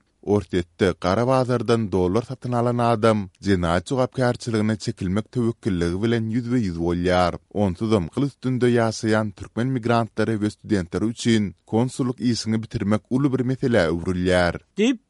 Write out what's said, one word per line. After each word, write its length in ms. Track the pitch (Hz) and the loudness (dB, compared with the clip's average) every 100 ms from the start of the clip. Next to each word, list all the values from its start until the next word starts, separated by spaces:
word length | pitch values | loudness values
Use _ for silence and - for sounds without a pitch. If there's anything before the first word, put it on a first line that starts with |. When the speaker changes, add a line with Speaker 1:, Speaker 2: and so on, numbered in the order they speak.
| _ _ | _ _
Speaker 1:
Ortetde 720 | - 104 92 92 87 - 98 - | 0 0 0 -2 -4 0 0 2
Gara 260 | 90 98 120 | 0 2 2
Bazardan 680 | 131 123 123 113 117 107 | 2 2 0 0 0 0
dollar 300 | 92 90 101 | 0 2 0
satyn 300 | 120 131 123 | -2 -8 -4
alan 260 | 123 120 123 | -2 0 0
adam 500 | 117 113 113 107 92 - | 0 2 2 2 -2 -6
jinaýat 480 | 98 95 85 87 - | 0 2 2 0 0
jogapkärçiligine 840 | 131 127 - 123 120 - 110 107 110 | -2 -2 0 -2 -2 -4 -2 0 -2
çekilmek 560 | - - 95 98 - | -6 -6 -4 -4 -4
töwekkilligi 680 | 131 117 117 - 87 85 92 | -2 -2 -2 -2 0 0 -2
bilen 280 | 113 117 110 | -2 -2 -2
ýüzbe 260 | 117 117 127 | -4 -2 -2
ýüz 160 | 98 82 | -2 -2
bolýar. 560 | 85 87 90 90 90 80 _ | -2 0 2 2 2 -2 _
Onsuzam 560 | 92 101 87 110 110 80 | -2 -2 -2 0 0 0
gyl 220 | - 139 | -4 -4
üstünde 420 | - 127 127 123 | -4 -4 0 2
ýaşaýan 600 | 120 113 107 110 107 107 - | 2 0 -2 0 0 0 -8
türkmen 300 | - - 123 | -10 -6 -4
migrantlary 760 | 131 113 117 113 - 110 110 | -2 0 0 0 -2 -2 -2
we 100 | 104 | -4
studentler 520 | - - 104 85 90 | -4 -2 -2 -2 -2
üçin 520 | 107 117 120 110 98 - - | -4 -2 0 2 0 -6 -4
konsulluk 540 | 110 127 - 123 113 | 0 0 -2 -4 -2
işini 420 | 120 113 107 113 | -2 -2 -2 -4
bitirmek 380 | 110 113 101 107 - | -4 -4 -2 -2 -2
uly 220 | 127 143 | -2 0
bir 80 | 131 | 0
mesele 380 | 123 131 135 113 | -2 -2 0 2
öwrülýär. 840 | 82 85 85 90 90 90 87 - - - | 2 0 -2 -2 2 4 2 0 -8 -2
Speaker 2:
Diýip, 200 | 226 247 | 0 0